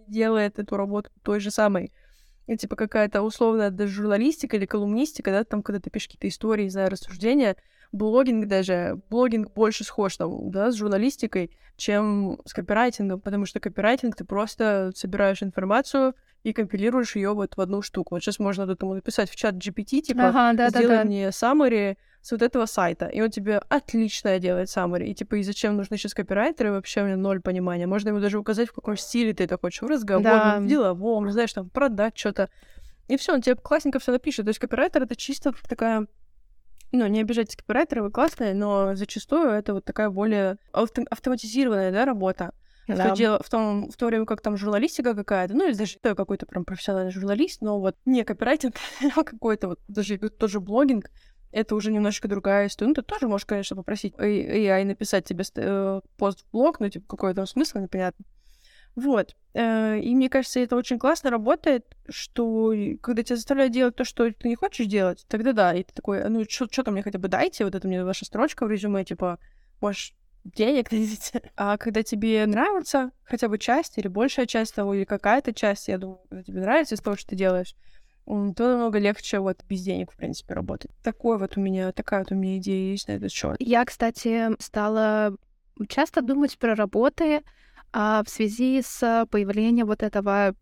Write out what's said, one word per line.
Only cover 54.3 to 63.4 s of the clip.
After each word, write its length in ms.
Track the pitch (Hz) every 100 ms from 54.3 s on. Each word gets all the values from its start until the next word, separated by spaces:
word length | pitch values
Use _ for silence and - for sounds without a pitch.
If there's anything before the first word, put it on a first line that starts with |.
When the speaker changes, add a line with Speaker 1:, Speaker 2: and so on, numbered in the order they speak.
| 208 - - 202
Speaker 1:
A 60 | 190
I 80 | 196
написать 400 | 196 208 196 -
тебе 180 | 170
ст-, 160 | 196 -
э, 400 | - 196 196 196 - -
пост 240 | 202 190
в 100 | -
блог, 260 | 220 277 330
ну, 80 | 202
типа, 160 | 180 -
какой 260 | - 196 185
там 120 | 190
смысл, 320 | - 311 208
непонятно. 460 | 190 190 185 - - - _ - _ - - -
Вот. 400 | 269 240 - - _ -
Э, 440 | 233 220 220 214
и 140 | - 254
мне 140 | 262
кажется, 300 | 269 254 254
это 140 | 240 247
очень 220 | 247 240
классно 320 | 262 330 277
работает, 540 | 233 214 330 - 254 - - -
что 640 | - - - 233 220 220
и 240 | 220 202 -
когда 260 | - 226
тебя 140 | 233
заставляют 360 | 240